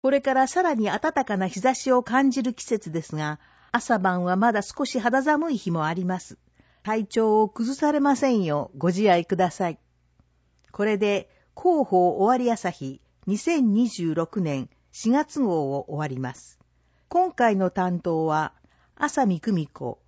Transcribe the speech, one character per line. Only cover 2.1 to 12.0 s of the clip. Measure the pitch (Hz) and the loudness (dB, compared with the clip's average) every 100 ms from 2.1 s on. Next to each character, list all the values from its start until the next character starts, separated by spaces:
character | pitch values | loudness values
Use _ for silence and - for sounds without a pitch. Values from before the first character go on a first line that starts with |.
| 247 277 | 2 2
じ | 254 | 0
る | 247 | -4
季 | 240 | -6
節 | - 220 - | -6 -6 -4
で | 160 | -8
す | - 151 | -6 -6
が、 | 151 151 _ _ _ | -6 -8 _ _ _
朝 | 233 - 220 | -6 0 0
晩 | 185 180 | 2 0
は | 180 185 | 0 2
ま | 233 | 2
だ | 214 | 0
少 | 196 - 277 | -4 -6 -4
し | 254 | -2
肌 | 226 262 | 0 0
寒 | 269 302 330 | 2 0 0
い | 247 | -4
日 | - | -2
も | 170 156 | -2 -2
あ | |
り | 170 180 | -4 -4
ま | 180 | -6
す。 | - - _ _ _ _ | -8 -20 _ _ _ _
体 | - 220 202 | -6 -4 -2
調 | 233 220 214 | 0 4 4
を | 214 | 2
崩 | - 233 269 | 0 -6 0
さ | 302 | 0
れ | 294 | 2
ま | 277 269 | 2 2
せ | 277 | 2
ん | 226 | 2
よ | 175 147 131 | 2 -2 -4
う | 143 | -2
ご | 170 | -2
自 | 180 214 | 2 4
愛 | 175 170 | 4 2
く | 180 | 0
だ | 180 | 0
さ | - 180 | 0 -6
い。 | 151 _ _ _ _ _ _ _ _ _ | -6 _ _ _ _ _ _ _ _ _
こ | - 208 | -4 -2
れ | 208 | 0
で、 | 208 202 - _ _ - | 0 -2 -4 _ _ -2
広 | 359 320 247 | 2 2 4
報 | 185 | 4